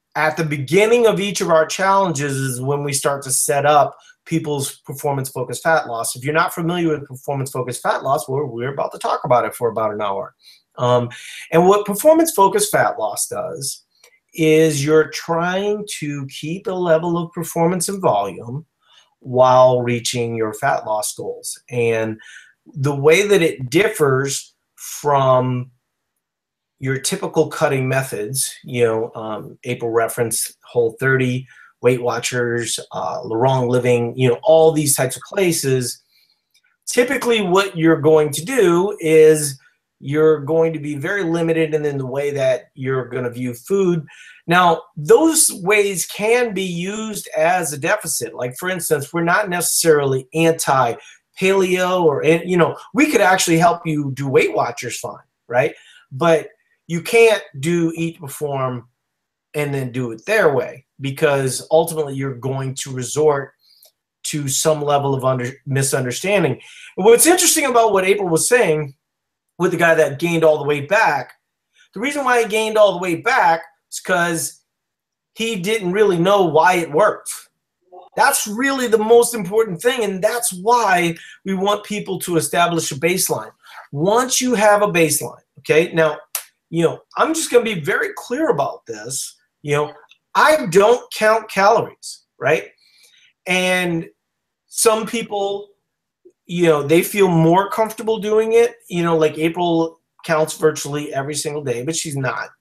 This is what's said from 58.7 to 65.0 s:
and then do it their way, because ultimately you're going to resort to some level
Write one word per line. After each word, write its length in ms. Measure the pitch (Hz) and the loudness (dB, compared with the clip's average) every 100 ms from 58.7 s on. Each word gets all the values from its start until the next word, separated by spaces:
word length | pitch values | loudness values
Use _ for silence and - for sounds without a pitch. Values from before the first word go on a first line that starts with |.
| 123 - _ _ _ _ _ _ | -6 -12 _ _ _ _ _ _
and 200 | 151 143 | -6 -4
then 180 | 139 127 | -4 -6
do 200 | 120 123 | -6 -6
it 140 | 113 - | -8 -2
their 280 | 214 170 | 2 2
way, 320 | 139 - - _ - | 2 -4 -10 _ -10
because 680 | 139 135 151 139 135 - - | -8 -2 0 2 -2 -4 0
ultimately 440 | 160 165 156 143 135 | 2 2 -4 -6 -6
you're 200 | 135 120 | -8 -6
going 380 | 131 135 135 135 | -6 -6 -6 -8
to 160 | 139 | -10
resort 640 | 127 117 139 151 143 135 _ _ _ _ _ _ _ | -8 -6 0 2 2 -4 _ _ _ _ _ _ _
to 240 | - 151 139 | -8 -6 -4
some 340 | - 160 151 | 0 0 0
level 320 | 147 143 | 2 0